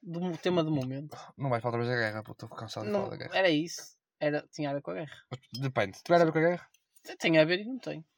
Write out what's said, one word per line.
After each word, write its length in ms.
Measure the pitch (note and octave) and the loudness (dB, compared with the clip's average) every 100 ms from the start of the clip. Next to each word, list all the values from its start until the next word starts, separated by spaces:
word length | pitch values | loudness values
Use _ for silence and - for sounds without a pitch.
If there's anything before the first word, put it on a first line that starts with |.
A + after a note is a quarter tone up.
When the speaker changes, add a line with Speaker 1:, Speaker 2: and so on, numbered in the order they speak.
Speaker 1:
do 180 | G3+ E3+ | -8 -4
mo-, 160 | F3+ D#3+ | -4 -2
tema 260 | F3+ F3+ | 0 2
do 80 | D#3 | 2
momento. 460 | D3+ B2+ C3+ D3+ - - - | 0 -2 -6 -10 -14 -18 -6
Speaker 2:
Não 120 | C#3 | 0
vai 120 | A#2 | 0
falar 180 | A#2+ A#2 | 0 0
outra 100 | A#2+ | 0
vez 120 | B2 | 0
da 60 | A2 | 0
guerra, 120 | G#2+ | -2
pô, 100 | G#2+ | -10
estou 160 | - A2+ | -12 -12
cansado 340 | - A2+ - | -10 -10 -6
de 60 | D3+ | -2
Speaker 1:
Não, 120 | G#3 | -2
Speaker 2:
falar 60 | - | -2
da 60 | - | -6
guerra. 200 | - - | -4 2
Speaker 1:
era 100 | F#3+ | 4
isso. 460 | D3+ E3 - - _ _ _ | 4 0 -8 -16 _ _ _
Era, 240 | D3+ D3 - | -2 -2 -6
tinha 180 | - D3 | -6 -4
a 40 | |
ver 80 | C#3+ | -4
com 80 | C#3+ | -6
a 40 | |
guerra. 220 | F3 D#3 - _ | -8 -8 -14 _
Speaker 2:
Mas 100 | C3 _ A#2+ | -16 _ -4
depende, 360 | C#3 B2+ G2+ G2 | -2 2 0 -2
se 60 | |
tiver 160 | - E3+ | 4 6
a 40 | |
ver 80 | E3+ | 6
com 60 | D#3+ | 6
a 40 | |
guerra? 260 | D#3+ F3 - _ _ _ | 4 2 -6 _ _ _
Speaker 1:
Tem, 120 | - F#4+ | -18 -4
tem 220 | - D#3+ | 4 6
a 60 | |
ver 160 | D#3 F3+ | 6 4
e 40 | |
não 140 | G#3 C4 | -2 -8
tem. 260 | - D3+ D#3+ | -8 -10 -10